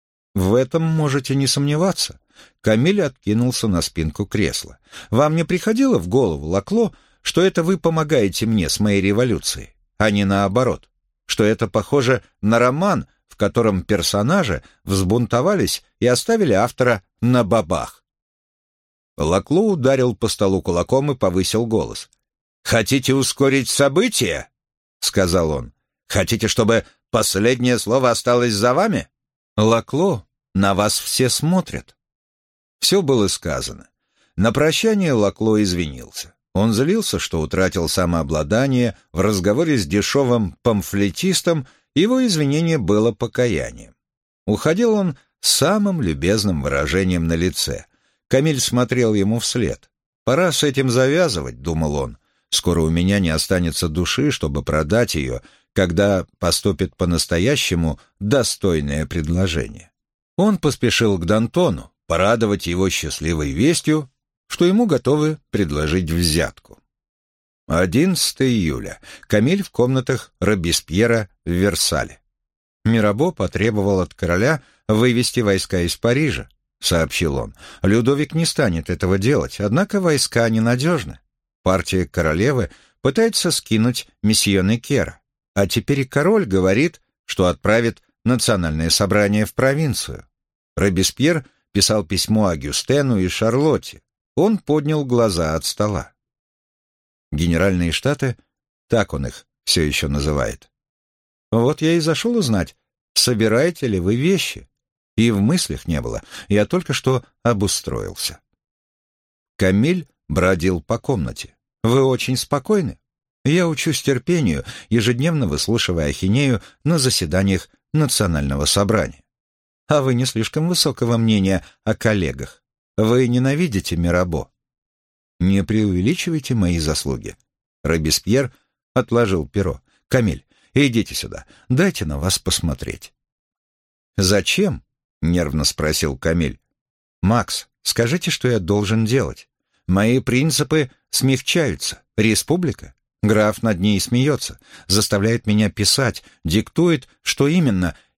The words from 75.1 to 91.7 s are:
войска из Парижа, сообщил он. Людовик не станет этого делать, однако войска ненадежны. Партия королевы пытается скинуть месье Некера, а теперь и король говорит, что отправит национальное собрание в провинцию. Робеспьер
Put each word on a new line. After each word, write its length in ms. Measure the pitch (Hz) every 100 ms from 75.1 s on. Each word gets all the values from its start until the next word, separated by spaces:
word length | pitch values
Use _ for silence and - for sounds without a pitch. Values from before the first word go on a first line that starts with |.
| 120 123 123
войска 400 | 104 95 - 92
из 160 | 87 -
Парижа, 520 | 117 131 151 69 - _ _ _
сообщил 560 | - 85 80 - 82 67
он. 180 | 53 - - -
Людовик 520 | 95 110 120 143 151
не 100 | 165 165
станет 440 | - 120 82 80
этого 280 | 87 90 98
делать, 420 | 107 135 65 -
однако 400 | 101 131 202 208
войска 480 | 180 143 - 120 117
ненадежны. 720 | 110 117 127 156 165 76 - _ _ _ _
Партия 440 | 92 95 - 95 82
королевы 640 | - 80 80 120 131 92 - _ _
пытается 480 | - 220 226 - 175
скинуть 580 | - - 110 117 120 - _
месье 400 | 104 107 104 98
Некера, 580 | 92 120 - 135 82 - _ _ _
а 120 | 98 98
теперь 340 | 113 - 139
и 40 |
король 420 | 131 143 165 220 135
говорит, 560 | 95 92 101 165 - _ _
что 220 | - - 90
отправит 560 | 82 101 113 117 - _ _
национальное 640 | 113 127 - 101 80 78 82
собрание 540 | - 101 104 101 104
в 100 | 107
провинцию. 720 | - 131 143 156 101 - - - _ _ _ _ -
Робеспьер 680 | 98 90 95 - 143 165 - _ _